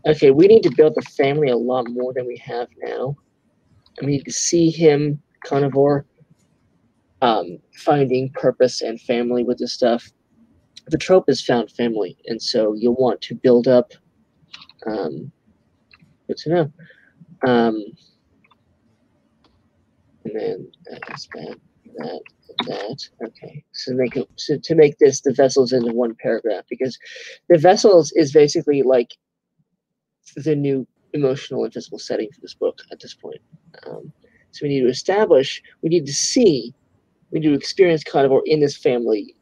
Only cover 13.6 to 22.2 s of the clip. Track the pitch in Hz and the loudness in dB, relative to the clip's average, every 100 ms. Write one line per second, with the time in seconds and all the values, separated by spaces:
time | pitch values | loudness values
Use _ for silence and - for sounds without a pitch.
13.6 | 123 123 120 - _ _ _ _ _ - | 6 2 2 -14 _ _ _ _ _ -20
14.6 | - _ - 107 85 73 139 _ _ _ | -20 _ -8 -6 -6 -10 -16 _ _ _
15.6 | _ _ _ _ _ _ - - 151 175 | _ _ _ _ _ _ -12 -10 -4 -2
16.6 | 151 _ 160 _ _ _ - - - 120 | -2 _ -20 _ _ _ -20 -6 0 2
17.6 | 117 110 104 - _ _ _ _ _ _ | 2 -2 -10 -20 _ _ _ _ _ _
18.6 | _ _ _ _ _ _ _ _ _ _ | _ _ _ _ _ _ _ _ _ _
19.6 | _ _ _ _ _ _ - 107 101 95 | _ _ _ _ _ _ -12 -8 -8 -10
20.6 | - _ - - - - - - - - | -14 _ -20 -18 -16 -18 -16 -16 -16 -18
21.6 | _ _ _ - - - | _ _ _ -14 -12 -14